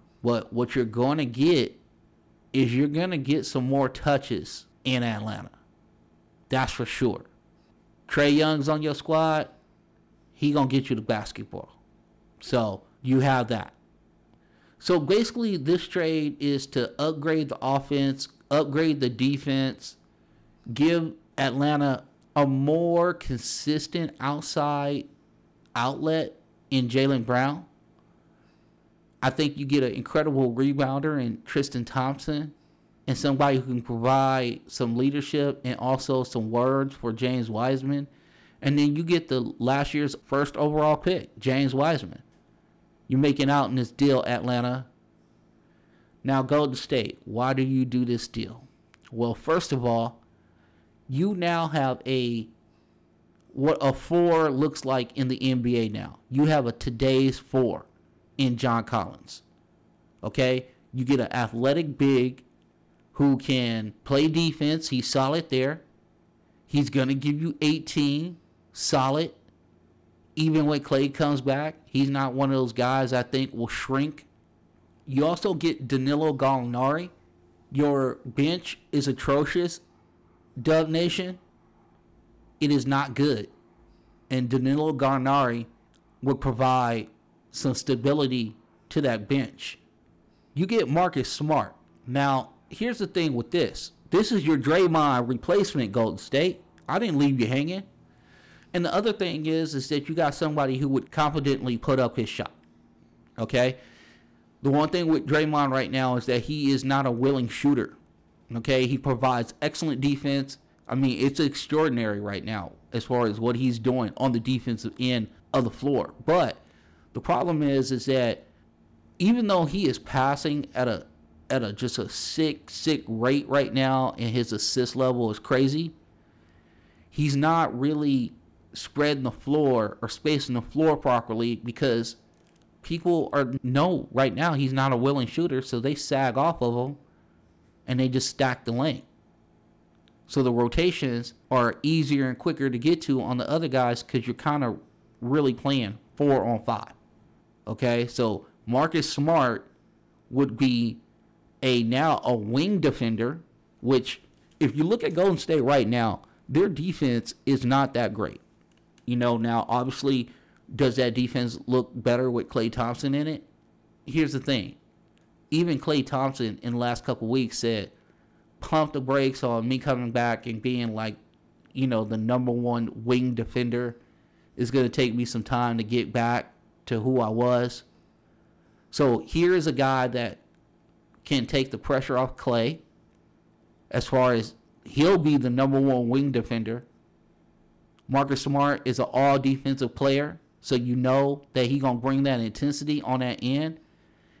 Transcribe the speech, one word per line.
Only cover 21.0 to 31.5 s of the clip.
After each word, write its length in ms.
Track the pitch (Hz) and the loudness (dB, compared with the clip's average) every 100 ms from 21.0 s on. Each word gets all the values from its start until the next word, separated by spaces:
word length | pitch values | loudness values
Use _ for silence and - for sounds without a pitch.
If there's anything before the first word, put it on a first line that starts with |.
| 160 - _ - | 0 -8 _ -4
Atlanta 680 | 135 131 143 147 143 127 - _ _ 147 | -2 0 2 2 0 -2 -8 _ _ 0
a 100 | 139 | 2
more 680 | 135 139 160 170 170 175 | 2 2 2 2 2 2
consistent 1000 | 175 - 123 - - - 151 151 175 160 - | 0 -6 -6 -6 -6 -2 -2 -4 -6 -6 -4
outside 880 | 135 147 - 160 147 143 143 143 - _ _ _ _ _ _ | -4 -4 -4 -2 0 -2 -2 -4 -8 _ _ _ _ _ _
outlet 600 | 113 123 143 156 160 147 - _ _ _ | -4 -2 -2 -2 -2 -4 -10 _ _ _
in 180 | 135 120 | -2 2
Jaylen 380 | 131 135 135 113 | 2 2 2 0
Brown. 400 | 123 135 151 - _ _ _ _ _ _ _ _ _ _ _ _ _ _ _ | 0 0 -4 -12 _ _ _ _ _ _ _ _ _ _ _ _ _ _ _
I 100 | 131 | -2
think 260 | - 147 143 | 0 -2 -2
you 100 | 139 | 0
get 160 | 143 | 2
an 100 | 127 | 2
incredible 640 | 120 - 156 156 135 127 | -2 -2 0 2 2 2
rebounder 640 | 117 139 139 131 135 156 147 | 2 0 2 0 0 -2 0
in 220 | 120 - | -2 -4
Tristan 400 | - | -4